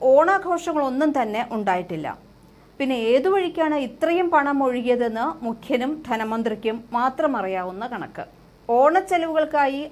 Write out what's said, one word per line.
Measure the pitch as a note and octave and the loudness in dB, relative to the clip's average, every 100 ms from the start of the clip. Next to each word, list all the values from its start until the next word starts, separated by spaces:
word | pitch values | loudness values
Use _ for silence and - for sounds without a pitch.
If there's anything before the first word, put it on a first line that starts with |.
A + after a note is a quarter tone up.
| B3+ | 6
ഓണാഘോഷങ്ങളൊന്നും | C4+ E4 G4 F#4+ E4+ E4+ D#4 C4+ B3+ D#4 C#4 | 6 6 2 0 -2 -2 -2 0 0 0 2
തന്നെ | A3+ G#3+ A#3 A3+ | 0 -2 -4 -4
ഉണ്ടായിട്ടില്ല. | G3+ F3+ F3+ E3 C#3 - - - - - - - | -2 -2 -2 -6 -8 -10 -16 -20 -20 -20 -20 -6
പിന്നെ | C4+ B3+ A3+ | -2 0 2
ഏതു | B3+ F#4+ | 2 4
വഴിക്കാണ് | G4 F4 E4 D#4+ D4+ C4 | 2 0 -2 -2 0 -4
ഇത്രയും | - D#4+ E4+ F4 | -2 0 2 2
പണം | E4 C#4+ C#4+ C4+ | 2 2 0 0
ഒഴുകിയതെന്ന് | B3 A#3+ A#3+ A#3 A3+ B3+ D#4+ A#3+ | -2 0 0 0 -2 -4 -4 -8
മുഖ്യനും | A3+ - A#3+ C4 D#4 A#3+ | -8 -4 -2 -2 -6 -6
ധനമന്ത്രിക്കും | A3+ A3 A3+ A3+ - A3+ A3+ - A#3 | -4 -4 -2 -4 -4 -4 -6 -4 -2
മാത്രം | B3+ B3+ D#4 B3 | -2 0 -2 0
അറിയാവുന്ന | F#3+ F#3+ F#3 F#3 A#3 | -2 -4 -6 -8 -8
കണക്ക്. | B3 - - - - - - - | -8 -10 -12 -14 -16 -20 -14 0
ഓണച്ചെലവുകൾക്കായി | A#3+ C#4 F4 F#4+ F4+ E4 D#4 D#4 D4+ C#4 C#4 D4 | 4 6 4 2 0 0 0 0 2 0 0 -6